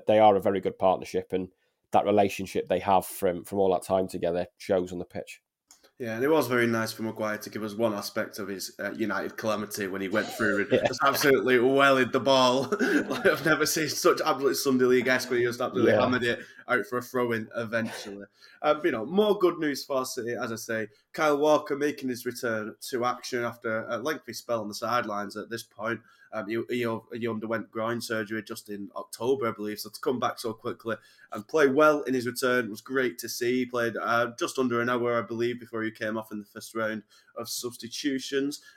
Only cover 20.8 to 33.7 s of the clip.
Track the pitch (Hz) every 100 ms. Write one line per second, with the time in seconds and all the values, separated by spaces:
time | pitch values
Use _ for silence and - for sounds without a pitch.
20.8 | 107 _ _ - 156 143 151 147 - 139
21.8 | 147 147 131 120 123 120 120 110 107 -
22.8 | - 127 123 123 - 123 120 117 117 110
23.8 | 110 117 139 147 - 113 - 117 104 101
24.8 | 113 120 107 101 101 104 - 117 - -
25.8 | 110 113 - _ _ 110 98 113 - 123
26.8 | 117 110 - 120 113 110 110 113 95 110
27.8 | 113 117 - 113 104 110 104 - - 104
28.8 | 98 98 - - 120 135 113 104 104 104
29.8 | 110 - 151 123 117 - 117 110 120 -
30.8 | 113 107 - _ - 110 104 160 143 131
31.8 | 151 147 127 131 120 123 131 123 110 107
32.8 | - 131 127 120 117 - 120 127 123